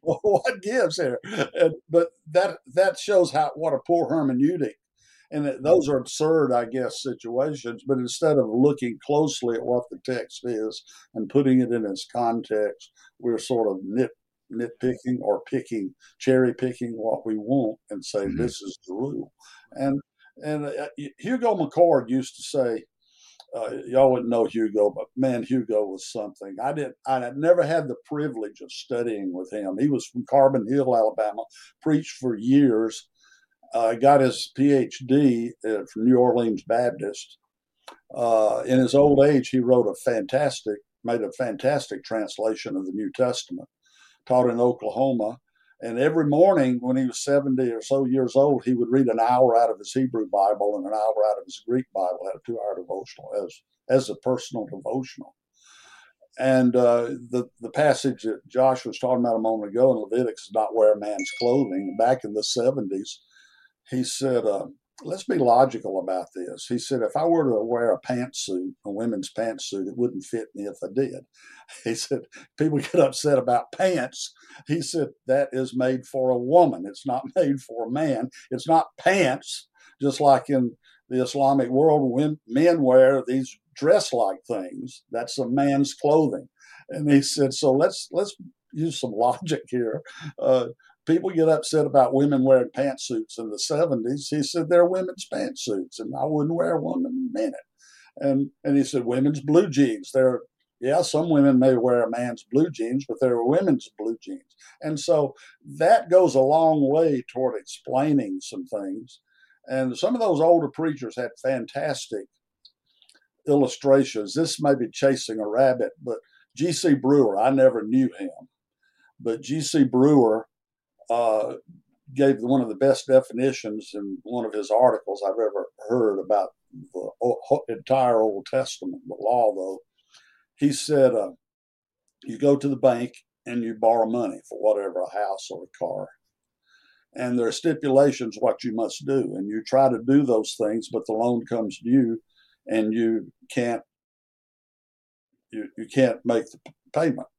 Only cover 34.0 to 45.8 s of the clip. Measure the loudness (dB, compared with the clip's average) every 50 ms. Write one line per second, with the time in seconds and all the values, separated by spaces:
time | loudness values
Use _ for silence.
34 | 4 6 6 6 4 2 0 -2 -10 -12 _ 0 2 4 4 4 2 -2 -6 -14
35 | -4 0 2 4 4 4 2 2 -2 -6 -10 _ -6 -4 -4 -4 -4 -8 -8 0
36 | 2 4 6 6 6 4 4 2 0 0 -2 -4 -4 -2 -2 0 0 -2 -4 -4
37 | -10 -10 -10 -12 -16 _ -20 _ _ _ _ _ _ _ _ _ _ -20 -20 _
38 | _ _ -8 -4 0 2 2 2 2 2 0 -2 -2 2 2 2 2 4 4 4
39 | 6 6 6 6 6 6 6 2 0 0 -2 -2 2 4 4 4 4 0 -2 -4
40 | -4 -2 -2 -2 -4 -2 -2 0 0 0 -4 -4 -8 -8 -8 -8 _ _ _ _
41 | _ -6 -4 -4 -4 -8 -6 -6 -6 -6 -6 -2 -2 0 0 0 -4 -8 -12 -12
42 | -10 -6 -6 -6 -6 -6 -6 -4 -2 -2 -2 -4 -8 -8 -8 -8 -8 -8 -8 -6
43 | -8 -8 -2 -2 -2 0 0 -6 -8 -12 -14 -14 -14 _ _ _ _ _ _ _
44 | _ _ _ _ _ 0 2 2 4 2 2 2 2 2 2 0 -6 -8 -2 0
45 | 0 0 0 0 -2 -4 -6 -10 _ _ _ _ _ _ _ _